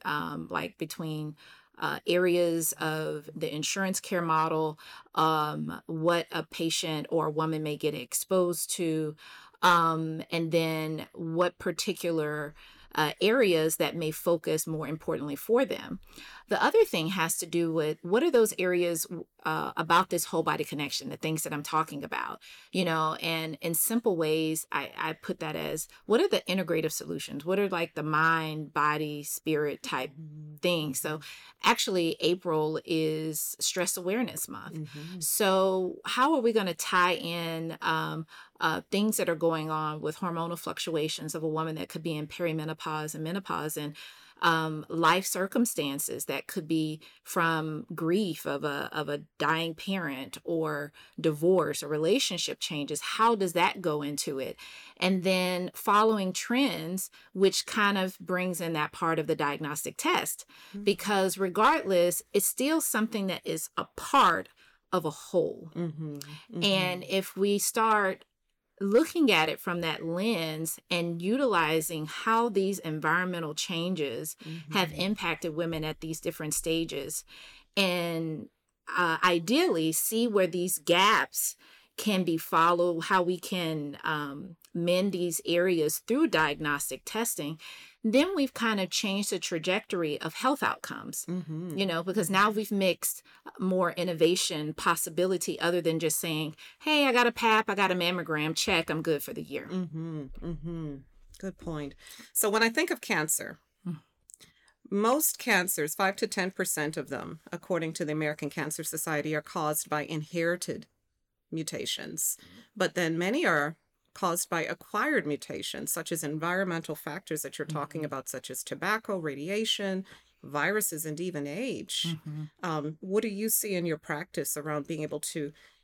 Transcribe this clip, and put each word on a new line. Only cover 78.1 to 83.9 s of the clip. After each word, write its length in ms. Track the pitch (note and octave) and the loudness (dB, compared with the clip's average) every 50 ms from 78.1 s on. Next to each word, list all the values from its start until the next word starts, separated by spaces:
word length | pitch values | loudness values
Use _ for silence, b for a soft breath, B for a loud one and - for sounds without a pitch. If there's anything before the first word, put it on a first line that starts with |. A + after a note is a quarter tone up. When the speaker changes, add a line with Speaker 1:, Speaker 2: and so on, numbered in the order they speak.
| E3 E3 E3 D#3+ D#3 - - - _ _ _ _ _ _ _ - - F3+ | -2 -2 -2 -4 -4 -6 -10 -14 _ _ _ _ _ _ _ -4 0 2
Speaker 1:
uh, 200 | F3 E3 D#3+ D3 F3+ | 2 2 2 2 4
ideally 680 | F3+ F3 E3+ E3 F#3 B3 D#4+ F4+ E4+ G3 E3 D#3+ D#3+ D#3 | 4 4 4 4 4 4 4 4 4 2 2 2 2 0
see 340 | - - - A3 A3+ A#3+ | 0 0 0 2 2 2
where 220 | A#3+ G3+ G3 F#3 E3+ | 4 4 4 4 4
these 300 | E3+ F3+ F3 F#3 - - | 2 0 0 0 -2 0
gaps 800 | - - F3 F3+ G3 G#3+ A3 C#3+ C3 - - - - - - B B B B B B B B | 2 4 4 6 6 6 6 6 4 0 -2 -2 -4 -4 -4 B B B B B B B B
can 280 | - - G#3+ G3+ F#3 F3 | -4 -2 0 2 2 2
be 120 | F3 D#3+ | 2 0
followed, 680 | D#3+ - - F#3+ E3 E3 E3+ F3 F3 F3 F3+ E3+ E3 E3 | 0 0 2 4 6 6 6 6 4 4 2 2 0 0
how 180 | - G3 F#3 F3 | 2 2 2 4
we 160 | F3 F#3 F3 | 2 0 -2
can, 580 | - - G3+ F3+ E3+ D#3+ D#3+ D#3 D3 C#3+ | -4 -4 -2 -2 0 0 -2 -2 -4 -6